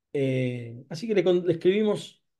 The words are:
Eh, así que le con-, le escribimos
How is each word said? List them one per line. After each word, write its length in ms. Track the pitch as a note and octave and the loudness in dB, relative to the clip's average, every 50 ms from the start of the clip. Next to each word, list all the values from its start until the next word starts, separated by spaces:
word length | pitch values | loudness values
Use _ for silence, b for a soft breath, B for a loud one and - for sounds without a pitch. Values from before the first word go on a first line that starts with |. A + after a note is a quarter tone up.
| _ _ | _ _
Eh, 720 | - C#3+ C3+ C3 C3 C3 B2+ B2 B2 A#2+ A#2 A#2 A#2+ B2 - - | -4 -2 0 0 0 0 0 -2 -4 -6 -10 -12 -14 -16 -14 -12
así 180 | E3 E3 A#3 | -12 -8 -4
que 80 | A3 G#3 | 0 0
le 100 | F#3 E3 | 2 2
con-, 220 | F#3 F3+ F3+ F3 | 4 2 2 2
le 60 | F3+ | 0
escribimos 680 | D#3+ E3 - F#3 G3 G#3+ G#3+ G#3 G3 D#3+ - - - _ _ _ _ | 0 2 4 2 4 4 2 2 0 -2 -4 -12 -20 _ _ _ _